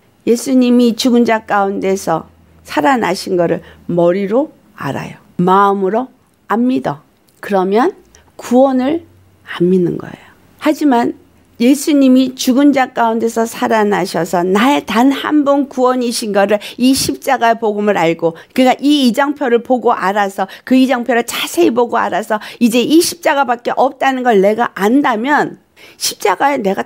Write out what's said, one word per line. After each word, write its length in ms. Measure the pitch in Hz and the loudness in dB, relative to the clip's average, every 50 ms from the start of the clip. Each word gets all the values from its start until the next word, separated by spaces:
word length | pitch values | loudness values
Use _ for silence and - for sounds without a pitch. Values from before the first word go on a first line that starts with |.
| _ _ _ _ _ | _ _ _ _ _
예수님이 720 | 208 233 240 - 285 262 254 247 247 240 247 247 240 220 | 0 0 0 0 0 2 2 4 4 4 4 4 2 2
죽은 300 | 233 - 262 233 240 240 | 0 0 2 2 2 4
자 200 | 220 226 220 220 | 2 0 -2 -2
가운데서 840 | - - 202 196 196 202 196 185 190 190 196 - 185 165 160 - - _ _ _ _ _ _ _ | -2 0 0 0 0 -2 -2 -2 -2 -2 -2 -2 -4 -4 -4 -4 -10 _ _ _ _ _ _ _
살아나신 760 | - - 302 294 285 269 233 208 170 180 - - 196 190 175 | -8 -4 -2 0 0 0 0 0 -2 -4 -4 -4 -4 -2 0
거를 240 | 170 170 170 175 - - - - _ | 0 0 -2 -4 -6 -12 -20 -16 _
머리로 680 | - 170 175 170 175 180 202 202 185 214 254 294 311 - _ _ _ _ | -4 -2 0 2 2 2 0 -2 -2 -2 -2 -2 -2 -6 _ _ _ _
알아요. 400 | - - 139 131 - - - - - _ _ _ - | -12 -10 -8 -8 -8 -10 -10 -14 -18 _ _ _ -2
마음으로 680 | 175 180 185 196 202 202 196 202 190 185 202 226 262 254 _ _ _ _ _ _ _ - | 0 2 4 4 4 2 2 0 -2 -2 -2 -2 -4 -6 _ _ _ _ _ _ _ -4
안 200 | 196 226 240 254 | -2 0 0 0
믿어. 340 | 262 269 262 156 143 147 _ _ _ _ _ _ _ _ | 0 -2 -4 -6 -8 -8 _ _ _ _ _ _ _ _
그러면 540 | - - 202 190 185 190 196 220 269 370 415 - _ _ _ _ _ _ _ | -8 -4 -2 0 0 0 0 0 0 0 -2 -6 _ _ _ _ _ _ _
구원을 680 | - - - 233 254 269 277 262 254 254 277 320 339 - - _ _ _ _ _ _ _ | -20 -6 0 2 4 4 4 2 0 -2 -2 -4 -6 -8 -12 _ _ _ _ _ _ _
안 240 | - - - 175 180 | -16 -4 -2 0 2
믿는 280 | 185 185 175 160 - - | 2 2 0 -2 -4 -6
거예요. 180 | - - - - - - _ _ _ _ _ _ | -10 -12 -16 -20 -20 -20 _ _ _ _ _ _
하지만 560 | - 302 302 - 302 294 247 233 240 - - - _ _ _ _ _ _ _ - | -2 -2 -2 0 0 2 2 2 0 -2 -4 -8 _ _ _ _ _ _ _ 0
예수님이 760 | 233 247 294 285 - 339 294 277 269 262 254 262 262 254 254 | 2 2 2 2 2 0 2 4 4 4 4 4 2 0 -4
죽은 380 | - - 262 247 262 285 285 277 | -4 -2 0 2 4 4 4 4
자 180 | 277 254 247 | 2 0 -2
가운데서 540 | - - 233 226 226 233 220 226 226 226 226 | -2 -2 -2 0 0 -2 -2 -2 -2 -2 -4
살아나셔서 1000 | 226 - - 254 226 226 220 208 208 196 175 175 - - 175 165 - - 175 175 | -4 -4 -4 -2 -2 0 0 0 0 0 -2 -2 -2 -4 -4 -4 -2 -2 -2 0
나의 420 | 185 185 202 226 277 294 285 - | 0 0 2 2 2 0 0 -2
단 260 | - 196 226 247 277 | -2 0 2 2 2
한 340 | 269 269 - 302 302 302 285 | 2 0 -2 0 0 2 2
번 240 | 277 277 285 277 285 | 2 2 0 0 -2
구원이신 640 | - 247 254 247 254 254 240 240 233 - 240 214 196 | -2 0 0 0 0 0 -2 -4 -4 -6 -6 -2 0
거를 260 | 208 196 202 208 202 - - - - | 0 2 2 0 -2 -2 -8 -6 0
이 160 | 240 254 269 | 2 2 2
십자가 600 | 269 - - 269 - - 269 262 233 233 233 233 | 2 0 -4 -6 -6 -4 -4 -2 0 2 0 0
복음을 440 | 226 233 214 208 202 208 208 196 175 | 0 -2 -4 -2 0 0 0 0 0
알고 380 | 165 165 165 - 165 165 170 - - - - | 0 0 0 -2 -2 -4 -4 -6 -12 -6 -2
그러니까 240 | 247 262 254 - - | 2 2 2 2 2
이 260 | 247 285 294 294 262 240 | 0 0 2 2 2 2
이정표를 540 | 202 277 277 285 285 - 294 247 233 233 | 2 2 0 -2 -2 -4 -2 0 0 0
보고 320 | 226 - 254 240 214 233 233 | 0 0 -2 0 0 0 0
알아서 540 | - 170 190 202 214 202 196 196 - 185 190 - - - | 0 0 -2 0 0 -2 -2 -4 -6 -8 -8 -8 -14 -4
그 120 | - 254 | 0 2
이정표를 500 | 262 262 247 269 240 240 262 247 233 233 - | 2 4 2 0 -2 -2 -2 -2 -2 -2 -4
자세히 420 | - - - - - 330 349 311 | -6 -8 -8 -6 -2 0 0 2
보고 280 | 226 240 240 226 226 226 | 2 0 -2 0 -2 -2
알아서 420 | 202 208 185 175 220 - 220 214 - - - - | -2 -2 -4 -4 -4 -4 -6 -6 -6 -10 -4 -2
이제 220 | 233 233 214 247 | 0 0 2 0
이 180 | 226 - 294 330 | 2 4 2 2
십자가밖에 720 | 349 - - - - 320 302 277 277 247 240 240 - - - | 2 2 -4 -4 -2 -2 0 0 0 -2 -2 -4 -4 -4 -2
없다는 480 | - 240 277 262 - - 269 262 254 247 | 0 -2 -2 -2 -2 -2 -2 -2 0 0
걸 180 | 247 226 196 | 2 2 4
내가 300 | 190 202 214 226 - - - | 4 2 2 0 -2 -4 -4
안다면 840 | - 190 208 247 285 285 277 240 208 226 277 294 254 180 - 170 - _ _ _ _ - - - - | -2 0 2 2 2 2 0 -2 -2 -2 0 0 0 0 -2 -6 -12 _ _ _ _ -20 -20 -14 -10
십자가에 600 | - - - - - 415 370 - - 277 285 269 | -8 -8 -6 -4 -2 -2 0 0 0 0 0 0
내가 260 | 208 190 196 - 233 | -2 -2 -2 -4 -6